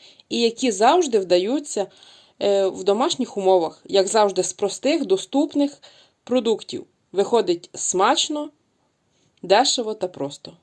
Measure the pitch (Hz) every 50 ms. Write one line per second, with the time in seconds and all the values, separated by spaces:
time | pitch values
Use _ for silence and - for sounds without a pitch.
0 | - - - _ _ - 226 233 233 226 233 - 262 240 196 185 220 254 330 370
1 | 330 254 226 202 190 170 180 180 185 220 277 311 294 - - 214 190 - _ -
2 | - - - - _ _ _ - - 202 196 196 190 185 - 190 180 202 202 226
3 | 277 339 - - 240 - - 202 190 190 190 180 160 160 - _ - - 185 196
4 | 185 185 214 220 208 196 180 185 180 - - - 202 190 - - - 277 320 302
5 | 247 185 190 190 - - - 277 311 285 - 285 285 285 - - - - - _
6 | _ _ _ _ _ - 247 254 214 226 208 - - - - - - - _ _
7 | _ _ - 190 196 - 233 226 - - 175 170 - - - - - - - 185
8 | 196 247 311 - - - 302 294 302 294 - _ _ _ _ _ _ _ _ _
9 | _ _ _ _ _ _ _ _ - 175 196 226 277 - - 262 220 214 214 214
10 | 185 180 - - 139 139 - - - - - _